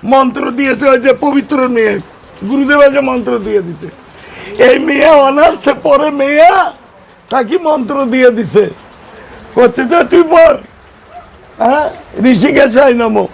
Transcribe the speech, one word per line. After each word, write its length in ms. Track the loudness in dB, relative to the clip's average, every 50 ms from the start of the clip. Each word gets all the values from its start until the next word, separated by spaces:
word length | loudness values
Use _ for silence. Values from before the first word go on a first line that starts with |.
| -2
মন্ত্র 480 | 0 0 0 0 0 -4 -6 -8 -8
দিয়েছে 380 | -6 -4 -2 -2 -2 0 0 0
ওই 100 | 0 2
যে 140 | 2 0 0
পবিত্র 560 | 0 -2 -2 -2 -2 -2 -2 -4 -2 -2 -2
মেয়ে, 300 | -2 -2 -2 -2 -2 -4 -8 -12 -20 -20 -20 -20 -20 -14 -8 -6
গুরুদেব 300 | -4 -2 0 0 2 4
ওই 120 | 4 4
যে 80 | 2 0
মন্ত্র 400 | -2 -2 -4 -4 -4 -4 -4 -4
দিয়ে 220 | -4 -4 -4 -4
দিছে। 280 | -4 -4 -12 -14 -16 -18 -18 -20 -20 -20 -20 -20 -20 -20 -20 -20 -20 -18 -2 2 2
এই 160 | 4 4 2
মেয়ে 280 | 0 -2 -2 0 2 4
অনার্সে 680 | 4 4 4 2 2 2 2 2 0 0 -4 -4 -4 -2 0
পড়ে 280 | 0 0 2 0 -2
মেয়ে, 400 | -2 -2 -2 -2 2 4 4 4 4 2 0 -2 -6 -14 -20 -20 _ -20 -20 _ -20 _ _ _
তাকে 280 | -4 -4 -4 -2 -4 -4
মন্ত্র 480 | -2 -2 -2 -2 -4 -6 -4 -4 -4
দিয়ে 240 | -2 -2 2 2 2
দিছে, 380 | 2 0 -6 -2 0 0 0 0 -4 -14 -20 -20 -20 -20 -20 -20 -20 -20 -20 -20 -20 -20 -20 -10 -2
করছে 300 | 0 0 0 0 -2 -4
যে, 180 | -2 0 0 0
"তুই 200 | 2 2 2 2
পড়, 340 | 4 4 4 4 4 4 0 -6 -16 -20 _ _ -20 -20 -20 -20 -20 -20 -20 -20 -20 -20 -20 -20 -20 -10 -4
হ্যাঁ, 320 | -2 -2 -2 -2 -4 -6 -8 -14 -20 -18 -10 -2 0
ঋষিকেশ 520 | 0 2 2 0 0 2 2 0 2 2 2
আই 160 | 2 2 2
নমঃ।" 320 | 0 -2 -2 -2 -2 -4 -4